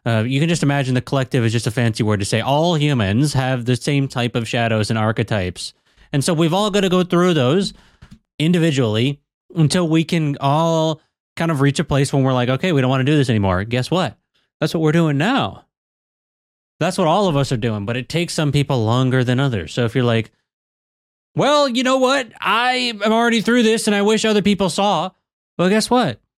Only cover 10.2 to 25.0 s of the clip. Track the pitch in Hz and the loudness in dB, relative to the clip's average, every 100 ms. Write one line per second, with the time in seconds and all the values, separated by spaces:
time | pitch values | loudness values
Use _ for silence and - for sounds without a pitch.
10.2 | 151 143 139 151 165 165 160 151 _ _ | -2 -2 0 0 2 0 0 -4 _ _
11.2 | _ - 165 143 139 139 156 139 139 139 | _ -6 -2 2 2 0 -2 0 0 0
12.2 | 135 127 120 131 185 139 127 135 131 151 | 0 0 0 -2 0 0 2 0 2 2
13.2 | 127 110 95 90 107 123 123 175 135 - | 2 0 0 -2 -2 -4 -2 -2 -4 -8
14.2 | _ _ _ - 156 175 156 170 160 139 | _ _ _ -6 -4 0 0 2 2 0
15.2 | 190 262 104 - _ _ _ _ _ _ | 0 -2 -4 -8 _ _ _ _ _ _
16.2 | _ _ _ _ _ - 165 185 160 190 | _ _ _ _ _ -6 -4 0 2 2
17.2 | 196 143 135 123 120 107 101 120 123 165 | 2 2 0 -2 -4 -4 -6 -8 -6 -4
18.2 | 170 - 147 139 135 131 107 123 131 131 | -4 -2 -2 0 0 0 2 2 2 0
19.2 | 123 123 139 107 78 - 117 135 120 113 | 0 0 0 -2 -6 -4 -2 0 0 0
20.2 | 110 _ _ _ _ _ _ _ _ _ | -2 _ _ _ _ _ _ _ _ _
21.2 | _ 147 240 294 277 240 254 269 262 277 | _ -2 2 2 2 0 0 2 2 0
22.2 | 226 - 180 220 247 254 247 208 214 226 | -4 -6 -2 0 0 0 -4 -2 0 2
23.2 | 233 233 220 240 220 220 220 202 202 220 | 2 2 2 2 2 2 0 2 2 2
24.2 | 226 208 196 202 190 - 202 165 | 2 2 2 0 0 0 0 0